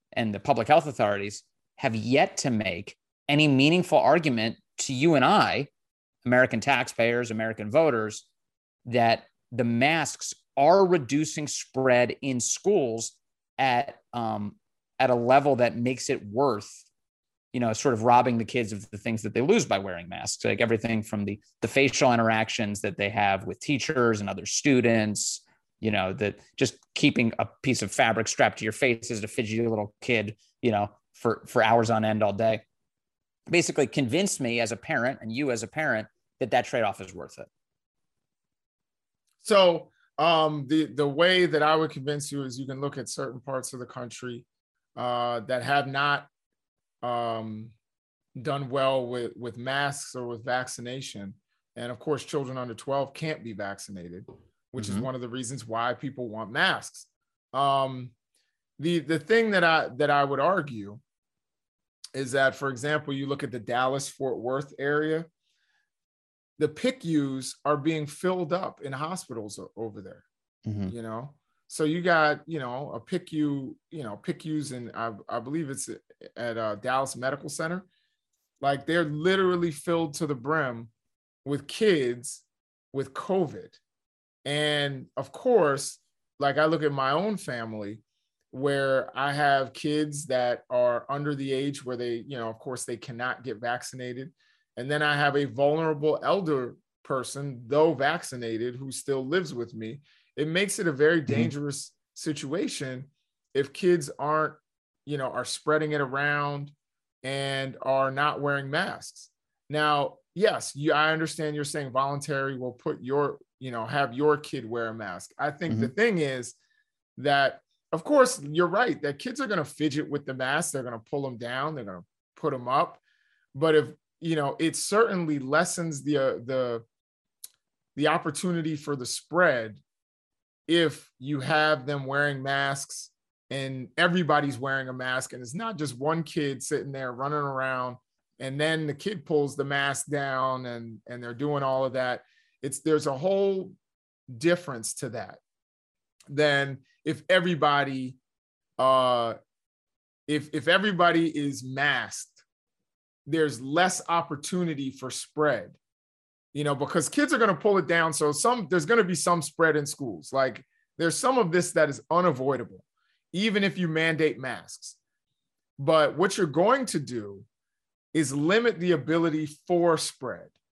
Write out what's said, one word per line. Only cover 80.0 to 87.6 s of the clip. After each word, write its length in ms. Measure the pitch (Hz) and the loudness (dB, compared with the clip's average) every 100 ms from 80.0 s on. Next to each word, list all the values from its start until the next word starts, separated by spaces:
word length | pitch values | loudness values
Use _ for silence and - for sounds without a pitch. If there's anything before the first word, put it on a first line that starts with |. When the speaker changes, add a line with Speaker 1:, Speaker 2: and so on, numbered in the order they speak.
| 160 | 0
Speaker 2:
to 120 | 143 156 | -4 -4
the 80 | |
brim 540 | 127 131 160 135 117 113 _ _ _ _ _ | -4 -2 -2 -2 -6 -14 _ _ _ _ _
with 220 | 135 143 - | -6 -6 -6
kids 760 | - 214 160 123 120 120 - _ _ _ _ _ | 2 4 4 2 -4 -8 -14 _ _ _ _ _
with 200 | 135 135 | -6 -6
covid. 640 | - - 190 156 98 - _ _ _ _ _ _ _ | -6 -2 0 0 -4 -16 _ _ _ _ _ _ _
And 640 | 135 147 151 147 143 135 - - | -4 0 0 0 0 -4 -10 -8
of 160 | - | -8
course, 640 | - 254 226 147 139 - - _ _ _ - | -4 4 6 6 2 -4 -12 _ _ _ -2
like, 200 | 139 135 | 0 2
I 80 | 156 | 2
look 160 | 160 | 2
at 100 | 147 | 0
my 180 | 139 135 | 0 0
own 260 | 151 208 190 | 0 0 -4
family 600 | - 120 | -6 -8